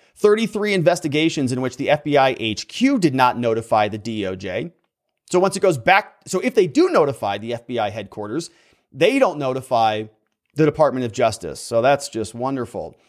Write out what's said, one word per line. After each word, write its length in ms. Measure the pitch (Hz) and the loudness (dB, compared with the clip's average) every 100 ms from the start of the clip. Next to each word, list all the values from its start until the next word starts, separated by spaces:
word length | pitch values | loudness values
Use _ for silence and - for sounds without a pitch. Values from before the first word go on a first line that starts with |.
| _ _ | _ _
Thirty-three 580 | 208 214 226 214 208 | 2 4 0 -2 0
investigations 800 | 196 160 175 156 147 160 160 127 | 2 2 2 0 0 0 0 -2
in 100 | 127 | -2
which 160 | 127 - | -4 -4
the 140 | 113 | 0
F 120 | 147 | 0
B 140 | 147 143 | 2 2
I 180 | 135 127 | 2 0
H 280 | 110 104 - | -4 -4 -8
Q 300 | - 254 277 | -2 0 2
did 160 | 170 | 2
not 240 | 131 127 117 | 4 2 2
notify 500 | 120 113 110 113 107 | 0 0 0 2 2
the 120 | 107 | -2
D 260 | 110 107 95 | -6 -6 -6
O 100 | 95 | -6
J. 380 | 95 90 85 - _ _ _ _ _ | -6 -6 -8 -12 _ _ _ _ _
So 100 | 180 | 0
once 160 | 190 190 | 0 0
it 40 | |
goes 180 | 190 143 | 0 2
back, 380 | 165 196 - _ - | 2 2 2 _ -8
so 140 | 185 | -4
if 160 | 247 - | 0 2
they 100 | 180 | 2
do 240 | 240 370 | 2 2
notify 480 | 269 143 127 104 104 | 2 2 0 -4 -6
the 160 | 113 | -6
F 140 | 117 - | -10 -6
B 100 | 117 | -4
I 140 | 104 | -4
headquarters, 580 | 107 98 - 104 139 - _ _ _ _ | -4 -12 -12 -8 -8 -8 _ _ _ _
they 280 | 131 175 269 | 0 0 2
don't 180 | 233 147 | 0 0
notify 680 | 135 131 123 120 113 107 110 _ _ _ _ - | -4 -4 -2 0 2 0 -6 _ _ _ _ 0
the 100 | 156 | 0
Department 400 | 151 147 127 123 | 4 2 2 -4
of 60 | |
Justice. 480 | 104 117 104 82 - | 0 0 0 -8 -12
So 240 | - 117 | -2 2
that's 260 | 127 139 - | 2 2 -2
just 240 | 117 104 | -8 -8
wonderful. 640 | 117 127 135 117 95 80 - | -6 -6 -6 -6 -10 -12 -14